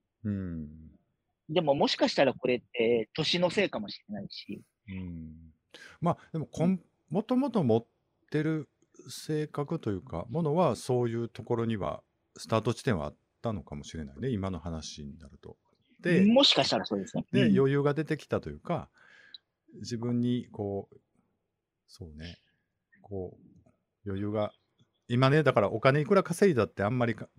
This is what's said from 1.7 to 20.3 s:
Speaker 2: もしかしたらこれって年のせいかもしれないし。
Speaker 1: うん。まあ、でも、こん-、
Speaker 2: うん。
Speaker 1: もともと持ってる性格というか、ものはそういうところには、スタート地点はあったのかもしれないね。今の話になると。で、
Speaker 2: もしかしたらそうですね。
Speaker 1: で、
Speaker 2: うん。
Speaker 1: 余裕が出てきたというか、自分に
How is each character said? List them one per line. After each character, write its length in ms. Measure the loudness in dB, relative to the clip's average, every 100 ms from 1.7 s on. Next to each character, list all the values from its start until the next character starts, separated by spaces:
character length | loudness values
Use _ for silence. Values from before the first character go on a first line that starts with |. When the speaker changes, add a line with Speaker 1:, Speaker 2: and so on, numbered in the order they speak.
| 2
Speaker 2:
も 120 | 2
し 80 | 2
か 120 | 2
し 80 | 4
た 100 | 2
ら 80 |
こ 140 | 2 0
れ 80 | 0
っ 60 | -2
て 360 | 0 2 2 0 -4
年 240 | -2 2
の 100 | 2
せ 160 | 2 0
い 40 |
か 100 | -2
も 100 | -10
し 140 | -12 -12
れ 60 | -12
な 60 |
い 60 | -12
し。 320 | -14 -14 -16 -18 _ -14
Speaker 1:
う 20 |
ん。 400 | -10 -10 -10 -12 -16 -20 _ _ -20 -20 -4
ま 100 | -2
あ、 60 | -2 -6
で 80 | -10
も、 60 | -8
こ 220 | 0 0
ん-、 20 |
Speaker 2:
う 20 |
ん。 80 | 0 -4 _ _
Speaker 1:
も 140 | -4
と 120 | 0 0
も 140 | 2
と 140 | 2
持 140 | 4 2
っ 80 | 0 _ _ _ _
て 100 | -2
る 260 | -2 -4 -6 _ _ -20 -18
性 380 | -12 -6 -4 -4
格 320 | -6 -4 -4
と 100 | -4
い 60 | -4
う 60 |
か、 240 | -6 -8 -6
も 140 | -2
の 120 | 0 2
は 200 | 2 0
そ 280 | 0 0
う 60 | 0
い 60 | -2
う 140 | -6
と 140 | -8
こ 140 | -4 0
ろ 80 | 0
に 120 | 0
は、 260 | -2 -6 _ _ _ -20
ス 100 | -2
タ 100 | 0
ー 40 |
ト 120 | 2
地 100 | 0
点 140 | 0 -2
は 100 | -2
あ 20 |
っ 40 | -8 _ _
た 120 | -6
の 80 | -6
か 140 | -8 -12
も 80 |
し 120 | -12 -12
れ 100 | -12
な 80 |
い 60 | -8
ね。 100 | -4
今 200 | -4 -4
の 100 | -6
話 440 | -8 -8 -10 -14
に 140 | -14 -16
な 80 | -20
る 100 | -20
と。 200 | -20 -20 _ _ _ _
で、 200 | 2 6 6
Speaker 2:
も 180 | 8
し 100 | 6
か 100 | 4
し 60 | 2
た 80 | 0
ら 80 | -2
そ 120 | -4
う 20 |
で 80 | -4
す 80 | -6
ね。 100 | -2
Speaker 1:
で、 160 | 2 4
Speaker 2:
う 60 |
ん。 40 | 4
Speaker 1:
余 160 | 4
裕 100 | 2
が 100 | 2
出 100 | 0
て 140 | -2 -6
き 100 | -2
た 140 | -4
と 80 | -4
い 40 |
う 60 | -10
か、 300 | -6 -6 -8 _ -20 -20 -20 -20 _ _ _ -18
自 220 | -10 -6
分 220 | -2 0
に 280 | 0